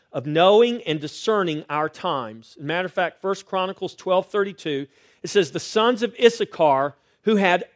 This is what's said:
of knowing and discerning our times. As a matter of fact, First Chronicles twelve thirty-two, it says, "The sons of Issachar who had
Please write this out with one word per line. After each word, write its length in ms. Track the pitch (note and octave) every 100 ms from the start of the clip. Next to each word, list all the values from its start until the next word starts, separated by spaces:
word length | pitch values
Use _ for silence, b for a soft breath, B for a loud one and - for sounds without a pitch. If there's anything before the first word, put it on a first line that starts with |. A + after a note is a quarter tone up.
| _
of 140 | C#3 C#3
knowing 560 | D#3 F#3 G#3+ A#3+ A#3+
and 180 | E3+ D3+
discerning 640 | D3 - - G#3 F3 D3+ -
our 180 | D3+ D#3
times. 680 | - - C#3+ A2+ A2+ - -
As 40 |
a 40 | C#3+
matter 200 | F3 F#3
of 60 |
fact, 300 | - E3+ -
First 240 | F#3+ F#3+ -
Chronicles 480 | F#3+ F#3 F#3 F#3+
twelve 320 | - F#3 F#3 F#3
thirty-two, 600 | G#3 G3 F3+ D#3+ C#3 C#3 b b b
it 60 | E3+
says, 240 | G3+ C3
"The 80 | E3+
sons 420 | - A3 A#3 A3
of 120 | A#3 -
Issachar 760 | A#3 A#3 G3 - D#3 C3+ C#3+ - _ _
who 140 | G#3+ G#3
had 280 | F#3+ F3+ -